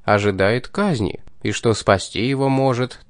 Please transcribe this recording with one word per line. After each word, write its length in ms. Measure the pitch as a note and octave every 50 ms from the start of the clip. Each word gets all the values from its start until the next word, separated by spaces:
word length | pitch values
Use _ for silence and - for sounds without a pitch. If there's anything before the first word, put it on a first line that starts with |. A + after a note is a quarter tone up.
| -
ожидает 640 | - G#2 G#2 G#2 G#2 F#2+ F#2+ F#2+ G2+ A2+ B2+ - -
казни, 520 | - - G3+ G#3 D#3+ - G#2 E2+ - - - - - - -
и 80 | G#2+
что 240 | G#2 - - A#2+ G#2+
спасти 500 | - - - G2+ F#2+ - - - - A2
его 240 | C3 C3+ C3 C3+ C3+
может 520 | C3+ C3+ C3+ C3+ B2 A#2 B2+ A#2+ - - -